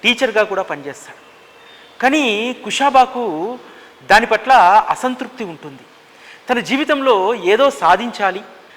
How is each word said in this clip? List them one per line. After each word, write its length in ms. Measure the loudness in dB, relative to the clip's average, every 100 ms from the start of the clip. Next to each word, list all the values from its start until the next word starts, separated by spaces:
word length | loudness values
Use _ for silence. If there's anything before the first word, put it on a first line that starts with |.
టీచర్గా 400 | -2 0 0 0
కూడా 180 | -2 -2
పనిచేస్తాడు. 560 | -6 -8 -12 -16 -18 -20 -20 -20 -20 -20 -20 -20 -20 -4
కానీ 540 | 0 0 0 -2 -4 -8
కుషాబాకు 920 | -8 -2 2 4 2 0 -6 -4 -6 -10 -16 -20 -20 -10 2
దాని 160 | 2 4
పట్ల 260 | 0 4 4 6 6 2
అసంతృప్తి 540 | -2 -6 -6 -12 -12
ఉంటుంది. 360 | -14 -12 -16 -20 -20 _ _ -20 -20 -12 -4
తన 100 | -4
జీవితంలో 760 | -2 -2 -2 0 2 2 0 -2
ఏదో 340 | 0 2 2
సాధించాలి, 720 | 2 2 2 0 -4 -4 -4 -12 -20 -20